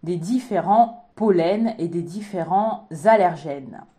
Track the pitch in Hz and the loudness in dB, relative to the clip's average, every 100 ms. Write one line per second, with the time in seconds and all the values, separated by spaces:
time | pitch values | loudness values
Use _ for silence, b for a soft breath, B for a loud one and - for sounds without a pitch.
0 | 165 175 170 247 - 196 165 214 233 - | -4 -6 -2 -4 -2 -4 2 4 4 0
1 | _ - 220 180 165 208 226 - 170 170 | _ -2 2 4 2 0 -2 -2 -6 -4
2 | 165 190 208 185 160 185 220 208 - 160 | -6 -10 -10 -8 -2 0 0 -4 -12 0
3 | 185 220 180 156 156 139 127 - - | 4 4 4 0 -10 -10 -12 -18 -20